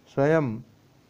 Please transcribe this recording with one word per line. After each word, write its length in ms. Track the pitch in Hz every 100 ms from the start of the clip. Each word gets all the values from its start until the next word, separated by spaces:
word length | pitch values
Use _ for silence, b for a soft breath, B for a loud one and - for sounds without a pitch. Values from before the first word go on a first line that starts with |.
| _
स्वयं 460 | - 139 160 143 110 135 _ _ _